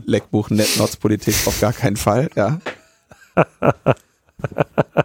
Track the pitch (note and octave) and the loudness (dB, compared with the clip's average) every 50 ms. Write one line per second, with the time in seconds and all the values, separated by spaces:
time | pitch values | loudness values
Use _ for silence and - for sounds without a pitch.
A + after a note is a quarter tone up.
0 | B2 - A2+ G2+ - - - G#2+ G#2 - A2 G#2 G#2+ - - - A2 G#2+ - - | -2 -2 -2 -2 -2 -2 -2 -2 -2 0 0 0 0 0 0 0 -2 -2 -2 -2
1 | - A2 G#2+ G#2 - - G#2 - - - G#2 - - G#2+ A#2 - - G2+ G2+ G#2 | -2 0 0 0 0 -2 -2 0 -2 -2 -2 0 0 0 0 0 -2 -2 -2 0
2 | - - G#2 A#2 C#3+ E3+ - - G#2+ G2 C#3+ F3 - - - - _ _ _ _ | 0 0 2 2 0 0 0 0 0 0 -2 -4 -6 -10 -12 -12 _ _ _ _
3 | _ _ - - - - _ F#3 - - _ _ - - - - _ - B2+ - | _ _ -20 -20 -20 -4 _ 0 0 0 _ _ 0 0 0 0 _ -2 -2 -2
4 | _ _ _ _ _ _ _ - - - - - - - _ - - - - - | _ _ _ _ _ _ _ -12 -12 -6 -4 -4 -4 -2 _ -4 -4 -2 -2 -2